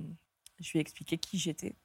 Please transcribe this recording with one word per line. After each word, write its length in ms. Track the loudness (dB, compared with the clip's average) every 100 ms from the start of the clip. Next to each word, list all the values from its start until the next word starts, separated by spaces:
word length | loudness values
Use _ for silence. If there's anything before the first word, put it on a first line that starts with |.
| -6 -8 _ _ -20 -12
je 120 | 2
lui 40 | 4
ai 40 |
expliqué 360 | 2 -2 0 0
qui 220 | 2 2
j'étais. 340 | 0 0 -4 -6